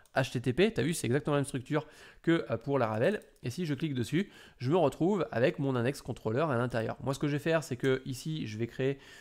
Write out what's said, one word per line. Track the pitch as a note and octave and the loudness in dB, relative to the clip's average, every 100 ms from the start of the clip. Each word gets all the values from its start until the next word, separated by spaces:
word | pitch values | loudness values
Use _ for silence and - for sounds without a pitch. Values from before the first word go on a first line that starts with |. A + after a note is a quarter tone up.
| _ | _
H | - C3+ | -2 -2
T | B2+ | -2
T | - | 0
P, | B2+ G#3+ | 2 2
t'as | A3 | 2
vu, | D3+ | -2
c'est | E3+ A2+ | -2 0
exactement | C#3 D#3 | 0 2
la | C#3+ | 0
même | C3+ | 0
structure | C3+ - D3+ - - - - | -4 -2 -4 -4 -12 -20 -4
que, | - E3 - | 2 2 2
euh, | A#2 | -4
pour | C#3 C#3 | 0 2
Laravel, | A2 A2 C#3+ - - _ | 2 2 2 2 -6 _
et | B2+ | -8
si | A#2 E3+ | -4 -2
je | |
clique | C3+ E3 | -2 -2
dessus, | C3 A2+ D#3 G3+ - - - | -2 0 0 -2 -8 -20 -6
je | B2 | 2
me | F3+ | 4
retrouve | C#3+ - E3 G#3 - | 4 4 2 2 0
avec | A2+ C#3 - | 2 2 2
mon | C3+ B2+ | 0 0
index | A#2 D3 | 0 -2
contrôleur | - - A2 A#2+ D#3+ | -6 -6 -2 0 2
à | A#2+ | 0
l'intérieur. | B2 A#2+ A2+ A#2 | 0 -2 -4 -4
Moi, | B2 | -6
ce | C3+ | -2
que | D3 | -2
je | |
vais | D3 | 0
faire, | E3 D#3+ | 0 0
c'est | - B2+ | 0 -2
que | C3+ C3 C#3 | 0 0 -2
ici, | B2 D#3 D#3 - | -8 -6 -6 -6
je | G#2+ | -4
vais | A#2 | -6
créer | - C3+ C#3 - - | -2 -2 -2 -8 -20